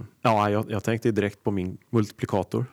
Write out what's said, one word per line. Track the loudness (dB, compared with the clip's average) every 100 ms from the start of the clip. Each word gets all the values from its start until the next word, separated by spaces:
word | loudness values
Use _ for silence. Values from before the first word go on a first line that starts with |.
| -12 _
ja, | 2 4 4
jag, | 2 0
jag | -2
tänkte | -2 0 0
direkt | 0 0 -2
på | -4
min | -2 -4 -8 -2
multiplikator, | 0 0 -4 -2 -2 0 -4 -4